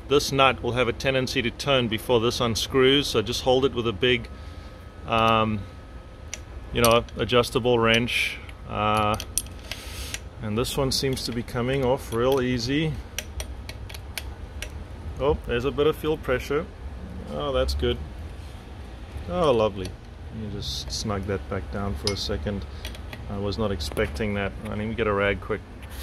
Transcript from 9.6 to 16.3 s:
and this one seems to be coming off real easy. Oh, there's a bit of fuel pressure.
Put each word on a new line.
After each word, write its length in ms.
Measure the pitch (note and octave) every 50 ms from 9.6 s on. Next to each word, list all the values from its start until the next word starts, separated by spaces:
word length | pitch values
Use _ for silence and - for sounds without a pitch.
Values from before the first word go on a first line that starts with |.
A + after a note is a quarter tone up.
| - - - - - - - - - - - - - - - -
and 160 | B2 G#2+ G#2
this 200 | A2+ B2+ - -
one 120 | D3+ C3+ C3+
seems 360 | B2+ - C#3+ C3+ C3 - -
to 80 | - A#2
be 100 | A#2+ A2+
coming 400 | - - B2 A#2+ B2+ C3+ C#3 C3
off 300 | A#2+ C3 C3+ - - A#2
real 280 | A2+ A#2+ C3 C#3 C#3
easy. 520 | B2 B2+ B2+ B2 A2+ B2+ C#3 D3+ E3 D#3 C#3 - - - - - - - - - - - - - - - - - - - - - - - - - - - - - - - - - - - - - - - - - - - - -
Oh, 180 | B2+ C#3+ D#3 - -
there's 200 | - A#2+ A#2+ A#2+
a 60 | C#3
bit 160 | B2 C3+ C#3+
of 100 | D#3 D3+
fuel 180 | - - D3+ D#3+
pressure. 500 | D3+ - -